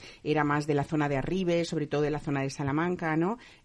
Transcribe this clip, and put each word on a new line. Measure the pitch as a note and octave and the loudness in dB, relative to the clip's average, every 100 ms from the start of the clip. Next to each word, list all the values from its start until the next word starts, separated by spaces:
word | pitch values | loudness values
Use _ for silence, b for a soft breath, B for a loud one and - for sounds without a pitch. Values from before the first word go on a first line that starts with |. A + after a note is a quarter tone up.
| B B | B B
era | - D3+ | 0 2
más | D3 D3 D3 | 2 2 2
de | |
la | C#3+ | 0
zona | C#3 D#3 D3 | 0 0 0
de | C#3 | 0
Arribes, | C3 F#3 F3 E3+ E3 | 0 0 2 0 0
sobre | E3 D3+ | -2 -2
todo | D3 | 0
de | D3 | 0
la | D3 | -2
zona | - C#3 | -2 -2
de | C3+ | -2
Salamanca, | C#3 C#3 D3 E3+ F3+ E3+ D#3 | -2 0 0 0 -2 0 2
¿no? | F3 A#3+ B B | 0 -2 B B